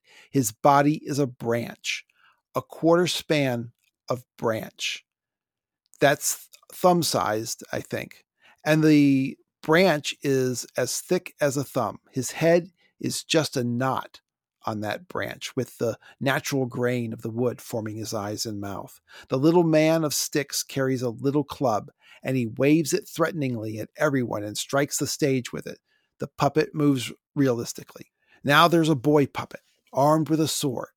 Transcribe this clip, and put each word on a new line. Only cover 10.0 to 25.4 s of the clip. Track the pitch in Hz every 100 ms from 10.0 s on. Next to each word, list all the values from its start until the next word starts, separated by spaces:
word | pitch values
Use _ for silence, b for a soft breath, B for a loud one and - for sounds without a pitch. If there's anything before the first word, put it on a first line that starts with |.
| - -
is | 143 135 127 123 - -
as | 127 -
thick | - 180 - -
as | 147 135
a |
thumb. | 131 - 107 - _
His | - 123
head | - 165 170 170 _ _ _
is | 131 -
just | - 160 139 139
a |
knot | 120 120 131 123 - - _ _ _ _ -
on | 107
that | 104 - 180
branch, | - 101 - - -
with | 120 -
the | 120 110 B B
natural | 135 139 - 139 131
grain | 127 123 123 117
of | 113
the | 117
wood | 113 123 113
forming | - 117 110 107
his | 107
eyes | 113 101 107 117
and | 104
mouth. | 101 95 - - B B B
The | 135
little | 147 170
man | 170 156 156 165 156
of |
sticks | - - 151 139 -
carries | - - 131 131
a | 123
little | 117 131 143
club, | 139 - 135 104 - b b b
and | 131 131
he | 117
waves | 117 135 156 143
it | 180 -
threateningly | - 160 170 135 117 110 107
at | - -
everyone | 151 139 120 -
and | 104 104
strikes | - 139 143 -
the | 143
stage | - 151 131